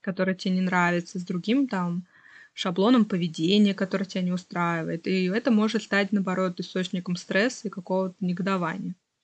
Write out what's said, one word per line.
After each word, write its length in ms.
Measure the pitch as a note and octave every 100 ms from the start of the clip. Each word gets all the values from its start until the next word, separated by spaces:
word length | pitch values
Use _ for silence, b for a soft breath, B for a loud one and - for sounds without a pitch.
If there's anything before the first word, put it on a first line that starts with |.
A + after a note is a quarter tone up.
который 340 | - F3+ F#3 F#3
тебе 180 | G3 F#3
не 40 |
нравится, 580 | F#3 F3+ F3 F3 F3 F#3+
с 60 |
другим, 420 | F3 F3 F3 B3+ C4+
там, 400 | G3 F3 F3 F3+ B B B B
шаблоном 500 | - G3 F3+ G3 B3+
поведения, 720 | G#3+ F#3+ E3+ D#3 E3 G#3 G#3
который 320 | G3 G3 F#3+ F#3+
тебя 160 | G3
не 100 | F3+
устраивает. 760 | F3+ - F3 E3+ E3+ D#3+ E3 -
И 180 | F#3 F#3
это 240 | G3+ B3
может 320 | A3 G#3+ A3
стать, 300 | - G3+ G3+
наоборот, 480 | G#3 F#3 F#3 F#3 F3+
источником 560 | F3+ F#3 F3+ F#3 F3+ F3
стресса 520 | - F#3 A#3 - G#3
и 20 |
какого-то 460 | - F3+ F#3 F#3+ F#3
негодования. 760 | F#3 F3 F#3+ G3 E3+ E3+ - F3+ _ _